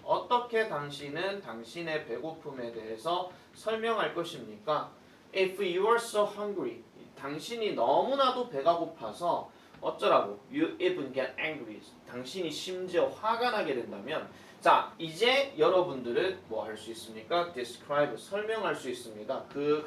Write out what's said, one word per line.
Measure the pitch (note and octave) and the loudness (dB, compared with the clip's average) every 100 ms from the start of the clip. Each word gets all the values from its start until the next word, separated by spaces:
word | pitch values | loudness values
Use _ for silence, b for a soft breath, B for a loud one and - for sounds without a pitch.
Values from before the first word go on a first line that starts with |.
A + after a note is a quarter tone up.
어떻게 | - E3 - A#3+ G#3+ A3+ - | 0 0 4 2 4 0 2
당신은 | D3+ D3 C#3+ C#3+ D3+ F#3+ G3+ | -2 -4 -8 -8 -4 -4 -4
당신의 | D#3+ A#2 A2+ F3 E3 D3+ - | -8 -12 -10 -8 -4 -4 -4
배고픔에 | B2+ D#3+ D#3 D3+ C3 A#2 | -6 -6 -8 -10 -8 -8
대해서 | A2+ A2 A2 E3 F3+ F3+ B B | -8 -8 -6 -2 -2 -2 B B
설명할 | - A3 A3 A3+ A3+ D#3 | -8 -4 -2 0 0 0
것입니까? | E3 E3+ C#3+ A2 G#2 - D3 - B B B B | -2 -6 -8 -12 -10 -2 -2 -2 B B B B
"If | F#3+ F#3 - | 0 0 2
you | F#3+ F3 G#3+ | 0 2 4
are | C4 | 4
so | - G#3 G3+ G3+ | 4 2 0 0
hungry." | G#3 F3+ B2+ A2+ - - - - | -4 -2 -4 -6 -16 -20 -20 -12
당신이 | C3+ D3+ A3 A#3 G#3 | -8 -8 -6 -2 -2
너무나도 | - - D3 G#3 C#4 C4+ B3 B3 | 2 4 4 4 4 4 2 -2
배가 | C#3 C#3+ E3+ | 2 4 4
고파서 | D#3 - A2+ G#2 E3+ D3+ - B B B | 0 -6 -10 -2 0 0 -4 B B B
어쩌라고? | - - G3+ C#3+ G#2 G#2 - | -4 2 6 6 4 -6 -6
"You | C3+ E3 - | 0 0 2
even | F3+ E3 C3+ | 0 0 -2
get | C3 B2+ - | -2 -4 -4
angry." | D#3 D3 A2+ G#2 - - - | -6 -6 -10 -14 -16 -20 -14
당신이 | B2 B2+ F#3+ E3 | -10 -8 -6 -6
심지어 | D3 F#3 F#3 F3+ E3+ C3+ | -4 -6 -6 0 2 2
화가 | - G#3+ A#3 B3 | 2 0 2 2
나게 | G#3+ D#3 | 2 0
된다면, | B2+ G#2+ G2+ A2+ D3+ G#2 B B B | -2 -4 -8 -6 -6 -6 B B B
자, | - - - - | 6 6 4 -6
이제 | D#3+ D#3+ A#3+ C4+ - D3+ | -8 2 4 4 2 4
여러분들은 | D#3+ F#3 F3 C3 A#2 B2 B2 A#2+ - | 6 8 4 -2 -2 0 0 -2 -6
뭐 | A2 | -6
할 | A2 G#2+ | -6 -8
수 | A2+ | -10
있습니까? | A2 - A2 - F3 F3 | -12 -12 -14 -2 0 0
Describe, | B2+ A#2+ - - D3 D3 - | -4 -8 -10 -2 2 2 0
설명할 | - G3 G#3+ A3 F#3+ D3 | -6 -6 -2 -2 0 -2
수 | C3 | -4
있습니다. | A#2+ A#2 G#2+ G#2+ B2+ - | -8 -10 -12 -6 -6 -6
그 | C#3+ D3 D3+ | -2 2 2